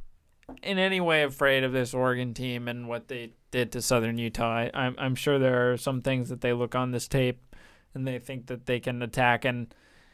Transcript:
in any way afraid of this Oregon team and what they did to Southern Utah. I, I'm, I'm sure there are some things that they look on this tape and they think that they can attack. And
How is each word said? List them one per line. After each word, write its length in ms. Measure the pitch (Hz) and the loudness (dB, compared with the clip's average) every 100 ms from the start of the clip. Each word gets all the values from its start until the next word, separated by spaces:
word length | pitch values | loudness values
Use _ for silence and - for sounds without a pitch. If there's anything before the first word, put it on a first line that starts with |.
| - - _ _ - - | -12 -16 _ _ -20 -10
in 160 | - 190 | -4 0
any 220 | 190 185 | 2 2
way 220 | 170 156 | 2 4
afraid 420 | 139 135 139 135 | 2 2 4 4
of 80 | 131 | 2
this 200 | 131 120 | 0 0
Oregon 400 | 127 127 123 127 | 0 0 0 -2
team 320 | 117 127 120 120 | -6 -6 -6 -6
and 200 | 120 120 | -8 -6
what 200 | 117 - | -8 -6
they 240 | 123 117 _ _ | -10 -10 _ _
did 220 | 123 117 | -2 0
to 100 | 123 | -2
Southern 340 | - 123 113 117 | 2 2 2 0
Utah. 320 | 117 - 117 | -4 -2 0
I, 160 | 117 117 | 0 -2
I'm, 220 | - 127 - | 0 -2 -2
I'm 160 | 131 | -2
sure 240 | 123 147 139 | 0 2 4
there 340 | 131 123 123 | 4 4 2
are 40 | 123 | 2
some 240 | 139 131 | -2 -2
things 260 | 135 127 123 | 0 -2 -2
that 100 | 123 | -2
they 120 | 123 | 0
look 220 | 120 120 | 0 0
on 160 | 127 127 | -2 -2
this 140 | 123 - | -4 -2
tape 320 | 135 127 123 - - - - _ | 0 2 -2 -10 -20 -20 -20 _
and 120 | 135 131 | -8 -6
they 120 | 123 | -6
think 280 | 131 127 117 | -8 -12 -10
that 200 | 120 - | -8 -2
they 120 | 120 | -2
can 220 | 131 120 | -2 -4
attack. 420 | 117 131 123 120 | -4 2 4 4
And 300 | 131 123 117 _ _ _ _ | 2 -2 -6 _ _ _ _